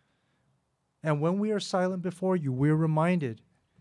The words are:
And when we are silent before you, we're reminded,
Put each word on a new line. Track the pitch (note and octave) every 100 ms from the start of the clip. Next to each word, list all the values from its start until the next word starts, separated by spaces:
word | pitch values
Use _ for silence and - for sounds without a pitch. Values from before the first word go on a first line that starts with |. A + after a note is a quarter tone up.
| _ _ _ _ _ _ _ _ _ _
And | D#3 D3
when | D#3+ G3
we | G#3+
are | G#3
silent | - F#3 F#3 F#3
before | F3+ - F#3 F#3
you, | C#3
we're | B2+ D3 D#3
reminded, | D#3+ D#3 E3+ F3+ C3 A2 _ _ _ _